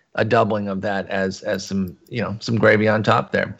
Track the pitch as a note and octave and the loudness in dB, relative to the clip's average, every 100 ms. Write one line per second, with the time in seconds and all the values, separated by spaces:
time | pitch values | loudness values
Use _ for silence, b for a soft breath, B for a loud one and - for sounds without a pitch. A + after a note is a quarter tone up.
0 | b - A2 C#3 G#2+ G#2+ G2+ F#2+ G#2 G2 | b -4 2 2 2 0 -4 -4 -4 -4
1 | F2+ G2 F#2+ F#2+ G#2 G2 - G2 F2+ - | -4 -2 -2 -4 -4 -6 -4 -4 -4 -8
2 | - - F#2 A2 - A2+ G#2+ G#2+ G#2+ G#2+ | -10 -6 -6 -6 -2 2 4 6 4 2
3 | G#2+ A#2 - G2 F#2+ | 2 0 0 -2 -2